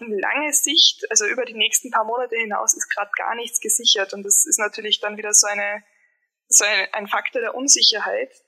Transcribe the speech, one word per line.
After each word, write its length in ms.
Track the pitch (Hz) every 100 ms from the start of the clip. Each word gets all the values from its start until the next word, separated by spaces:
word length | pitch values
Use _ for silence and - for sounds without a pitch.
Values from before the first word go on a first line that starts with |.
eine 180 | 233 202
lange 340 | 202 254 302
Sicht, 500 | 277 285 277 - - -
also 160 | 220 208
über 180 | 240 226
die 80 |
nächsten 360 | 220 226 - 247
paar 140 | 233
Monate 320 | 220 247 247 233
hinaus, 380 | 220 196 -
ist 160 | 175 -
grad 200 | 208 202 -
gar 180 | -
nichts 260 | 233 233 -
gesichert. 520 | 214 - 226 214 190
Und 100 | 202
das 240 | 202 - -
ist 120 | -
natürlich 420 | 208 - 208 202
dann 160 | 208 208
wieder 160 | 208
so 120 | 208 208
eine, 360 | 202 202 208 - _ _ _ _ _ -
so 160 | 208
ein, 240 | 208 202 190
ein 140 | 214 202
Faktor 320 | 214 - 254
der 120 | 226
Unsicherheit, 760 | 254 277 - - 214 185 208 269 _